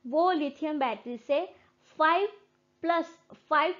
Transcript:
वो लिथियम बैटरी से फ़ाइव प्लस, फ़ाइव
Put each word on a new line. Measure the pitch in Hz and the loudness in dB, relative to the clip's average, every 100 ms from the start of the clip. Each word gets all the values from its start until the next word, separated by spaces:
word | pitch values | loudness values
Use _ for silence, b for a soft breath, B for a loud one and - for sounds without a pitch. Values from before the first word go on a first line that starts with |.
| 240 | -4
वो | 302 359 | 0 2
लिथियम | 339 285 277 311 302 | 2 -2 -4 -6 -2
बैटरी | 254 214 247 240 | -4 -4 -8 -12
से | - 285 - b b _ _ - | -2 -2 -2 b b _ _ 0
फ़ाइव | 311 349 415 - _ _ _ _ | 2 4 0 -4 _ _ _ _
प्लस, | 330 339 330 - _ | -2 0 -2 -10 _
फ़ाइव | - _ 302 320 359 | -20 _ 0 2 -2